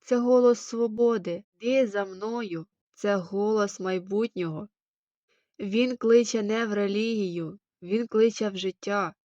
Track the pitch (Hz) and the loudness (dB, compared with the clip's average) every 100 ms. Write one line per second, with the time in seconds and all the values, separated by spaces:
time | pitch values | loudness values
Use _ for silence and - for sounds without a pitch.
0 | - 247 240 247 247 240 - 233 233 220 | 0 0 4 6 6 4 0 -2 -2 2
1 | 240 226 180 170 - _ 233 262 247 202 | 2 2 -2 -8 -10 _ 0 2 2 0
2 | 196 185 214 233 220 165 165 _ _ _ | -6 -6 -6 -6 -6 -8 -10 _ _ _
3 | 202 202 175 196 208 220 202 - 185 185 | -2 -2 -2 -2 0 2 0 -2 -4 -4
4 | 185 202 226 - 170 156 208 _ _ _ | -2 -2 -2 -4 -6 -6 -12 _ _ _
5 | _ _ _ _ _ _ 208 214 254 247 | _ _ _ _ _ _ -4 0 0 0
6 | 226 233 226 226 208 220 226 202 202 202 | 4 6 6 -2 -2 -2 -2 -2 0 0
7 | 226 220 190 170 160 196 _ _ 175 214 | -2 -2 -2 -4 -8 -12 _ _ -4 -2
8 | 233 220 226 214 214 196 190 180 - 202 | 0 2 2 2 -6 -4 -6 -6 -4 -2
9 | 180 - | -4 -8